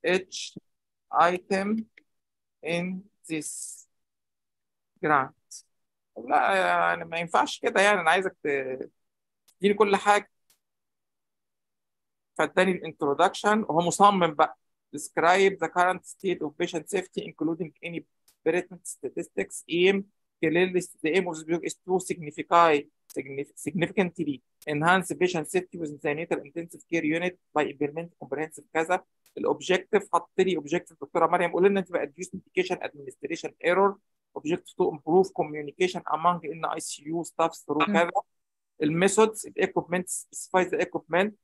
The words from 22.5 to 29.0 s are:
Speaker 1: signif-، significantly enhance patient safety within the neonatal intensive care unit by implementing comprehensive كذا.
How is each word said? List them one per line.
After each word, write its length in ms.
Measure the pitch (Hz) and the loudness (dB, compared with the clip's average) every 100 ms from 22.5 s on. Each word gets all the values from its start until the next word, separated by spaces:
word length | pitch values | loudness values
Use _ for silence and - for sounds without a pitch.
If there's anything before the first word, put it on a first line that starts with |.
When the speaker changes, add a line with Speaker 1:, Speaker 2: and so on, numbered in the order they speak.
| 170 170 147 147 _ _ - | 6 6 4 0 _ _ -12
Speaker 1:
signif-، 400 | 135 139 143 - - | -10 -10 -10 -8 -8
significantly 760 | 160 170 190 180 - 147 135 _ _ - | -4 -4 0 -2 -2 -6 -6 _ _ -6
enhance 340 | 147 165 190 180 143 | 0 4 2 0 -2
patient 240 | 180 180 156 185 | 0 0 -2 -4
safety 220 | 180 175 | -4 -10
within 180 | 156 143 | -10 -6
the 80 | 156 147 | -4 -4
neonatal 220 | 170 151 143 | -4 -6 -6
intensive 360 | 170 170 160 _ | -14 -14 -18 _
care 140 | 165 160 165 | -4 -2 -2
unit 140 | 180 180 _ 151 | -2 -6 _ -2
by 60 | 143 | -2
implementing 440 | 139 143 151 170 _ | -2 -6 -6 -12 _
comprehensive 400 | 147 139 156 - _ | -10 -8 -8 -10 _
كذا. 300 | 156 160 185 | -4 -2 -2